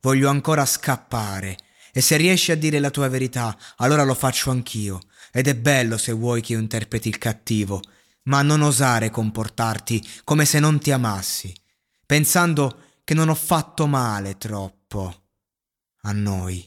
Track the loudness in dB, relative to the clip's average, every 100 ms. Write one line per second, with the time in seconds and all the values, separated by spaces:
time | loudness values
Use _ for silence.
0 | 2 2 4 2 0 0 0 -2 -2 -4
1 | _ -4 -4 -6 -6 -10 _ _ -8 -2
2 | 2 4 4 2 2 0 0 0 0 -2
3 | -2 -2 -4 -4 -4 -6 -16 -2 2 4
4 | 2 2 0 0 -2 -2 -4 -6 -6 -8
5 | -12 _ -8 -2 0 2 2 2 2 -2
6 | -2 -2 0 -2 -2 -4 -2 -4 -4 -4
7 | -4 -4 -4 -4 -2 0 0 -4 -8 _
8 | _ _ 0 2 4 4 4 4 2 2
9 | 0 -2 -4 -4 -8 -4 -4 -4 -4 -4
10 | -4 -18 0 2 4 4 4 2 2 0
11 | 0 -2 -6 -8 -10 -16 _ _ _ _
12 | _ 2 4 4 4 2 0 -4 _ _
13 | -2 2 2 0 0 0 0 -2 0 2
14 | 0 -2 -6 -8 -8 -6 -8 _ _ -8
15 | -8 -10 _ _ _ _ _ _ _ _
16 | -6 -2 -2 -2 -4 -8